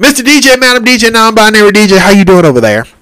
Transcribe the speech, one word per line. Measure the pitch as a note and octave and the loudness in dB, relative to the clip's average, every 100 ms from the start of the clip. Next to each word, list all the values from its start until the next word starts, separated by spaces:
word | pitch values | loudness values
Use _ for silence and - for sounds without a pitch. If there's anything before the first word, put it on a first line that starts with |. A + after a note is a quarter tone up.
Mister | B3+ C#4 | -2 -4
D | B3 D4 | -2 0
J, | C4+ B3+ | 0 0
Madam | B3+ B3 | 0 -2
D | A#3 B3 | -2 -2
J, | A#3 | -2
non-binary | A3+ A3+ A3 G#3+ G#3+ G#3 | 0 -2 0 0 2 0
D | G3+ G#3 | 2 0
J, | F#3+ | 0
how | F#3 | 2
you | G3+ | 2
doing | F#3 F#3 | 2 2
over | D#3+ B2+ | 2 0
there? | A2+ G#2+ A2+ _ | 0 -2 -6 _